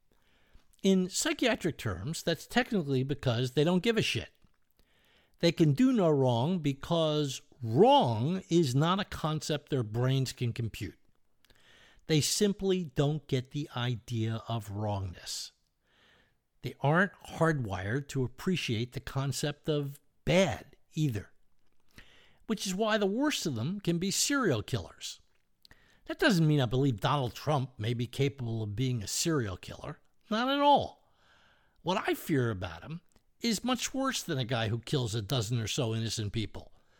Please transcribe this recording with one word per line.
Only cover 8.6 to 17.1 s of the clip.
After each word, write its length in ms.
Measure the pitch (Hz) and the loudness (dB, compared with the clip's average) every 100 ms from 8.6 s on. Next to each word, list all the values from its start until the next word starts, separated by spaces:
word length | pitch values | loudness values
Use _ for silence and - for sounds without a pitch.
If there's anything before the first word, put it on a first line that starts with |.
| 147 | 4
not 260 | 127 165 190 | 2 2 0
a 60 | - | -4
concept 640 | - 156 156 - 147 - | -4 -4 -4 -2 -4 -2
their 140 | 139 | -2
brains 480 | 110 113 127 135 127 | -2 0 2 2 0
can 220 | - 120 | -2 -4
compute. 440 | - 113 - 92 - _ _ _ _ _ _ - - - - - | -4 -6 -6 -10 -12 _ _ _ _ _ _ -20 -20 -20 -20 0
They 140 | 156 | 2
simply 640 | - - 208 190 190 185 165 - | 2 2 2 2 0 0 0 0
don't 320 | 143 156 - | 0 0 -2
get 240 | 131 127 | -4 -2
the 180 | 147 151 123 | -8 -6 -4
idea 640 | 120 117 - 117 113 113 - | -4 -4 -4 -2 -2 -4 -6
of 240 | 113 101 | -8 -6
wrongness. 800 | 101 107 101 92 87 - - - _ _ _ _ _ _ _ _ _ _ _ | -6 -4 -4 -6 -10 -12 -10 -12 _ _ _ _ _ _ _ _ _ _ _
They 120 | 127 - | -10 -2
aren't 300 | 139 165 196 | 2 2 2